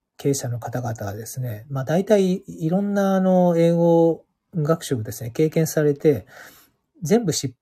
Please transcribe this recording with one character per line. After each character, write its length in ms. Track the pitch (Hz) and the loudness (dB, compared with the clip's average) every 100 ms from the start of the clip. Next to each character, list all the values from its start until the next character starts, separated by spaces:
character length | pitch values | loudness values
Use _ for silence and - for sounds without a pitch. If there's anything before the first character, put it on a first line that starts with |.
| _ _ | _ _
経 140 | 143 | -4
営 40 | |
者 140 | 135 123 | -2 -4
の 100 | 117 | -8
方 220 | - 127 | -8 -8
々 240 | 117 113 | -8 -8
は 80 | 101 | -8
で 140 | 104 110 | -10 -12
す 160 | - | -10
ね、 240 | 123 107 117 | -8 -10 -10
ま 140 | 135 | -8
あ、 20 | |
大 220 | 127 165 202 | -2 -2 2
体 360 | 208 190 185 - | 2 4 0 -6
い 240 | - 160 | -6 -2
ろ 100 | 185 | -2
ん 140 | 202 | 0
な 200 | 202 196 | 0 0
あ 60 | 190 | 2
の、 380 | 185 185 180 170 | 2 4 4 4
英 140 | 170 | 2
語 520 | 170 170 165 165 156 _ _ _ | 4 4 4 4 2 _ _ _
学 300 | 175 147 160 | -4 -2 -2
習 100 | - | -2
を 80 | 127 | -6
で 100 | 110 | -6
す 100 | - | -10
ね、 80 | 120 | -12
経 200 | - 156 | -2 0
験 160 | 165 160 | 2 0
さ 160 | - | 0
れ 100 | 147 | 0
て、 320 | 143 156 120 - - - - _ _ _ 302 | 2 2 0 -4 -20 -20 -20 _ _ _ -12
全 240 | 156 220 202 | 0 0 2
部 80 | |
失 200 | - 127 - | -4 -6 -2